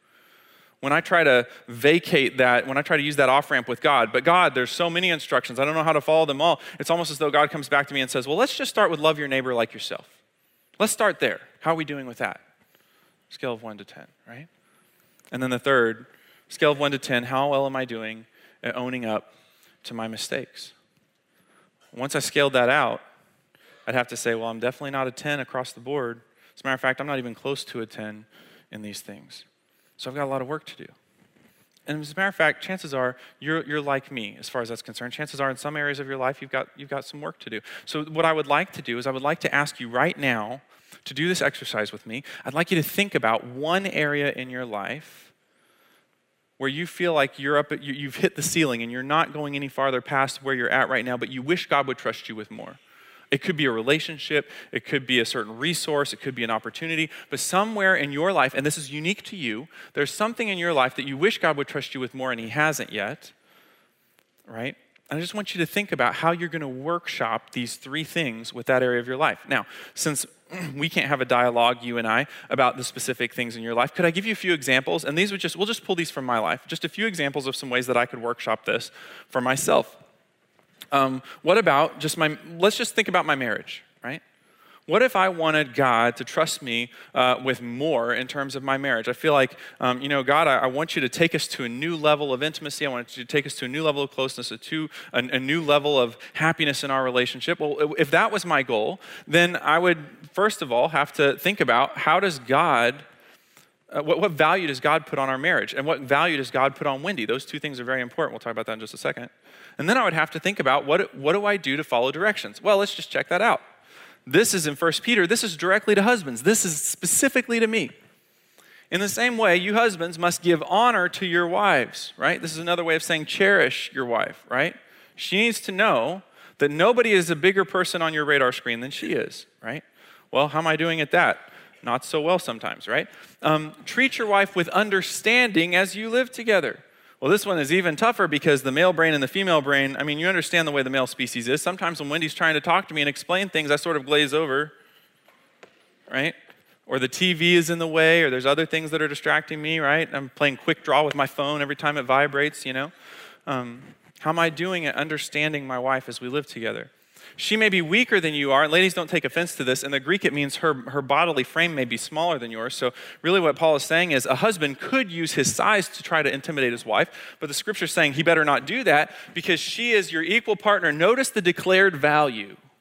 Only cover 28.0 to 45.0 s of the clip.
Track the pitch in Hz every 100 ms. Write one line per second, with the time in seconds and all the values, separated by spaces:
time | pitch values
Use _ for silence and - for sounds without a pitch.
28 | 107 107 107 _ - - _ 107 107 98
29 | - 101 - - - _ _ _ _ -
30 | - 139 139 135 127 156 - - - _
31 | _ _ _ _ _ _ _ _ - 151
32 | 151 156 196 190 151 - - 185 160 135
33 | 127 127 - - 139 160 143 151 143 139
34 | - 135 104 67 - 131 117 113 - 107
35 | 123 120 151 139 135 127 147 151 147 139
36 | 135 135 127 139 135 131 - - 139 139
37 | - 147 151 - - 107 - - - 156
38 | 151 156 165 156 143 147 190 - 147 120
39 | 127 131 139 165 - 139 147 - 120 123
40 | 156 165 143 117 107 135 _ _ _ -
41 | - 139 170 180 143 - - 113 107 104
42 | - 120 - - - 139 175 180 147 -
43 | 202 143 113 113 120 123 151 180 196 -
44 | 147 143 143 - 127 127 123 104 98 135